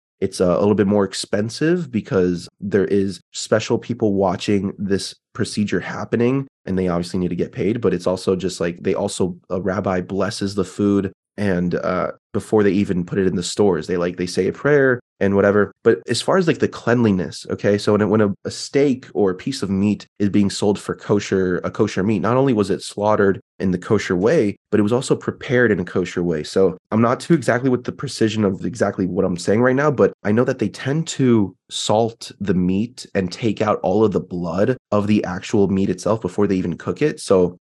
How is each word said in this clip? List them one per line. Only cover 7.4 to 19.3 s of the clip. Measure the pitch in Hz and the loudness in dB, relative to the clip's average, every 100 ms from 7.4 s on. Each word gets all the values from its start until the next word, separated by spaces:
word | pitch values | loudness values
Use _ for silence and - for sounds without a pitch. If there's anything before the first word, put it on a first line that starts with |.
| 85 | -4
paid, | - 101 120 | -2 -2 0
but | 107 90 | 0 0
it's | 92 | -2
also | 90 - 92 | -2 -2 -2
just, | 92 - | -2 -4
like, | 87 87 | -6 -4
they | - | -4
also, | - 101 - 92 92 _ | -2 -2 -2 -4 -4 _
a | 95 | -4
rabbi | 95 95 98 92 | -2 -2 -2 -2
blesses | 87 98 98 - 101 | -4 -4 -4 -2 -4
the | 101 90 | -4 -4
food | - 101 101 95 - _ - | 0 2 2 0 -8 _ -4
and, | 101 90 90 85 | 0 0 0 -2
uh, | - 90 - - _ | -2 -2 -4 -8 _
before | 104 - 110 | -8 0 2
they | 101 | 4
even | 95 98 90 87 | 2 0 -2 -2
put | 98 | 0
it | 92 | 0
in | 90 | 0
the | |
stores, | 85 - 101 82 80 | -4 2 2 2 -2
they, | 90 | -2
like, | 87 87 | -2 -4
they | 90 | -4
say | - 92 | -2 -2
a | |
prayer | - 143 147 135 123 - _ | -2 2 4 4 0 -4 _
and | 98 98 | 2 4
whatever. | 98 104 98 - | 4 4 0 2
But | 117 113 - | 2 2 0
as | 113 | -4
far | - 175 | 0 2
as, | 170 | 2
like, | 127 | 0
the | 101 | -2
cleanliness, | - - 120 113 92 76 - - | -2 0 4 4 2 -2 -8 -10
okay, | 110 104 101 | -2 0 2
so | - | 2
when, | 104 107 | 2 2
when | 110 | 2
a, | 104 98 - | 2 0 -8
a | |
steak | - - 139 143 127 - - | -10 -2 0 2 0 -4 0
or | 98 | 0